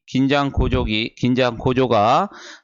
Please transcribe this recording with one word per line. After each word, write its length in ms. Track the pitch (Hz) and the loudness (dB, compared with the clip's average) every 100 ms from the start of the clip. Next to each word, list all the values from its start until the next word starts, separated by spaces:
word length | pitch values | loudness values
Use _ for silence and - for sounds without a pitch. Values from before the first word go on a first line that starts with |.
| - | -6
긴장 460 | 127 135 143 139 | 0 2 0 0
고조기, 640 | 135 127 127 120 107 113 - | -2 -2 -2 -2 -2 -4 -2
긴장 420 | 120 127 123 113 | 0 2 0 0
고조가, 720 | 131 127 131 113 104 143 202 - - - | -2 0 2 2 4 2 0 -8 -20 -10